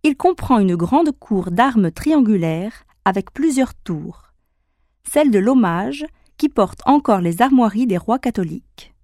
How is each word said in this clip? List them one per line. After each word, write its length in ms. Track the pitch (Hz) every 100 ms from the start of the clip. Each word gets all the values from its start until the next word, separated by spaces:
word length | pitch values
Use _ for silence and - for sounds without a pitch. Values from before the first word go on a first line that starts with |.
Il 140 | 302 277
comprend 420 | 359 359 - 240
une 160 | 190
grande 360 | 175 175 277 311 -
cour 320 | - 196 180
d'armes 420 | 175 262 233 175
triangulaire 920 | - 302 311 220 202 165 160 202 - _ _
avec 260 | 196 190 -
plusieurs 420 | - 311 269 254
tours, 600 | - - 160 165 - _ _ _ _ _ _ _ _ -
celle 220 | 294 294
de 80 | 208
l'hommage 680 | 202 269 185 170 226 285 302 _ _ -
qui 120 | 294
porte 320 | - 190 -
encore 340 | - 285 269 196
les 220 | 175 170
armoiries 460 | 254 262 226 208 254
des 100 | 180
rois 220 | - 247
catholiques. 760 | 247 226 170 160 _ - - _